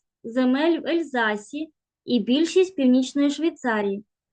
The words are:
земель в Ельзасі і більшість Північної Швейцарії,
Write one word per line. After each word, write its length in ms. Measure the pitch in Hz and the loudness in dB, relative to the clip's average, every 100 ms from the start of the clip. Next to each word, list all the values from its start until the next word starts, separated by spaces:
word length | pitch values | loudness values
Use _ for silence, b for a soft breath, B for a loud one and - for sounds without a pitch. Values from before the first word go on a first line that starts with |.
| _ _ | _ _
земель 560 | 233 233 254 269 320 320 | -6 0 0 2 2 0
в 60 | 247 | -2
Ельзасі 880 | 339 320 247 220 208 208 294 320 _ _ _ | -4 -2 -2 -2 -2 -8 -12 -12 _ _ _
і 160 | - 247 | -2 -2
більшість 560 | 202 262 330 370 370 - | 2 2 2 2 2 2
Північної 540 | 254 254 262 285 285 | 4 4 2 0 0
Швейцарії, 720 | 285 320 320 247 214 202 202 - _ _ | 0 -4 -4 -2 -2 -2 -4 -10 _ _